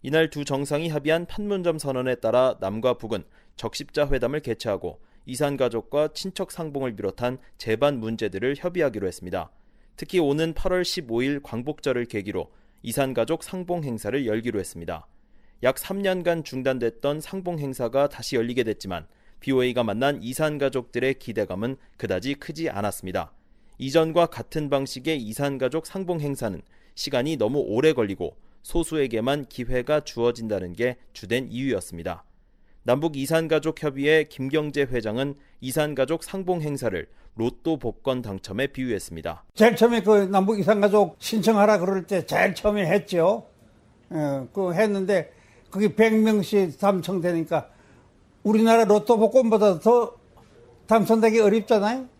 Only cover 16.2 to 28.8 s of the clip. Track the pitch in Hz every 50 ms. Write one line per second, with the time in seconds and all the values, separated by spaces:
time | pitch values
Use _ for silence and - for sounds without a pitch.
16.2 | 170 175 170 165 151 - - 131 127 135 131 127 117 117 - - - 143 147 156
17.2 | 156 - - 196 185 180 175 156 143 139 131 - 127 117 117 135 143 143 - -
18.2 | 123 - - 120 113 120 123 127 120 110 107 - - 95 92 85 82 - _ _
19.2 | _ - - - - - 135 127 123 127 120 123 120 110 101 110 131 139 147 107
20.2 | 87 117 131 - 156 156 151 147 139 135 123 135 120 - - 120 120 131 135 131
21.2 | - - 107 110 104 95 92 92 107 120 135 - - _ _ _ - 101 95 92
22.2 | 92 131 139 139 - - 156 151 165 151 - 98 104 104 - - - 92 92 95
23.2 | 82 - - - _ _ _ _ _ - - - 127 135 - 165 160 160 160 175
24.2 | 170 165 - - - - - 160 151 143 143 139 135 135 - 131 127 156 160 143
25.2 | 117 104 110 - 143 143 139 131 131 127 131 160 156 - - 190 190 175 180 165
26.2 | 147 143 139 - 127 110 92 78 - _ _ - _ _ - - - - 135 123
27.2 | 123 151 160 139 113 107 135 147 - - 104 117 139 160 156 127 113 98 98 -
28.2 | 90 78 - - - - - - - - - 170